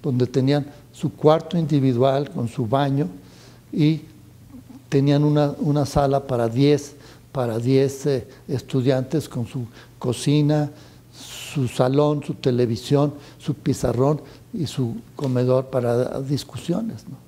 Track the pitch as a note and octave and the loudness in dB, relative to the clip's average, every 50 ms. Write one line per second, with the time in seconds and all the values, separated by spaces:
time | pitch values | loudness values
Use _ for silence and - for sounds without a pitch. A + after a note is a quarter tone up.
0 | - D#3+ B2+ B2 B2+ B2 - C#3 B2+ C3+ C#3+ D3 C#3 - - - - - - - | -2 -2 0 0 0 0 0 0 2 2 2 0 -2 -6 -14 -20 -20 -20 -14 -6
1 | - D3+ - - - D#3 D#3 E3 E3 - - F3 D#3+ C#3+ D3+ C#3+ C3 C3+ B2 A#2 | -6 -6 -6 2 4 4 4 4 2 -2 -2 -2 0 2 2 2 4 2 2 4
2 | B2+ C#3 C3+ C#3 D3 C#3 - - A#2+ A#2 - - B2+ G#2 A#2 C3+ C#3+ C#3 C#3 C#3 | 2 2 2 0 -2 -4 -4 -6 -6 -4 -4 -4 -2 0 0 0 2 2 0 0
3 | D3+ F3 - - - - - - - - - - - - - G3+ D3 D3+ D#3+ D3+ | -2 -4 -6 -12 -20 -20 -20 -20 -20 -20 -20 -20 -18 -8 0 2 2 2 2 0
4 | - - - - - - - - - - - - - - - - - - - C#3 | -4 -14 -20 -20 -20 -20 -20 -20 -20 -20 -20 -20 -20 -20 -20 -20 -12 0 0 2
5 | C3+ C#3+ D3 C#3+ D3 D3+ D3 D3 D3 C#3+ C#3+ - C4 D3+ C#3+ D3 C#3 - - D3 | 4 4 4 4 4 4 4 2 2 0 0 -2 -2 0 0 0 0 2 2 2
6 | C#3+ C#3 C#3 C#3 C3+ - C3 A#2+ A#2 A2+ A2+ B2 C#3 C#3+ D3 C#3 C#3+ - - - | 2 4 2 0 0 -2 -2 0 0 0 2 4 4 4 4 4 0 -8 -18 -20
7 | - - - - - - - C#3 B2 A#2+ A2 A#2 A#2 A#2+ C3+ C3+ C#3 C3+ C3 - | -20 -20 -20 -20 -20 -10 -6 -4 -4 -2 -2 -2 0 2 4 4 2 2 -2 -4
8 | - D3+ C#3 B2+ A2 - - - - - D#3+ A#2+ - - - C3+ A#2+ C3+ C3+ C3 | -2 -2 -2 -2 -4 -8 -18 -20 -10 -6 -6 -6 -6 -2 -2 0 2 2 2 0
9 | B2+ B2+ - D#3 C3 - - B2+ A#2 - - C#3 A#2+ A2 - - - - - - | 0 -2 -2 -4 -4 -4 -6 -8 -8 -6 -6 -10 -10 -10 -12 -20 -20 -20 -18 -6
10 | - B2+ A#2 - - C#3+ C#3+ D3+ D3 D3 D3+ D3+ D3 C#3+ - - - - - - | -4 -4 -4 -2 0 2 2 4 4 4 2 2 0 -2 -6 -14 -20 -20 -20 -20
11 | - - - - - - - - - - - D3 C3 A#2 - - C3 B2+ C3+ C#3 | -20 -20 -20 -20 -18 -16 -16 -16 -14 -8 -4 -4 -4 -2 0 0 0 2 4 2
12 | D3 D3 D3+ D3 C3+ - C#3 - - C#3 B2 A#2+ B2 A2+ A#2 - - - C#3+ C#3 | 2 2 2 0 -4 -6 -10 -2 0 0 2 2 2 0 0 -4 -2 0 2 2
13 | D3 D3 C#3 - - - - - - - C#3+ - - C#3+ C3 - - B2 A#2 A#2 | 2 2 -2 -6 -18 -20 -20 -12 -6 -6 -6 -4 -2 -4 -2 0 -2 -2 0 2
14 | C3 C#3+ D#3 C#3+ - - - - - - - A3 D#3+ A#2+ - - C3 A#2 A#2 A3+ | 2 2 2 -2 -4 -14 -20 -20 -20 -12 -8 -6 -6 -6 -4 -4 -4 -4 -4 -8
15 | - - - - D3+ C3+ B2+ B2 B2 B2 B2+ B2+ B2 - - C3 A#2+ A#2+ A#2+ A#2+ | -12 -16 -12 -6 -4 -2 0 0 2 2 2 2 0 0 -4 -2 0 0 0 0
16 | B2 - - - C#3 C3 D3 B2+ - - - A#2+ - - E3+ - A3+ - - G#2+ | 0 -2 -4 -6 -4 -4 -4 -4 -4 -8 -14 -14 -6 -4 -4 -4 -4 -6 -8 -10
17 | - - B2+ - - | -14 -16 -18 -18 -20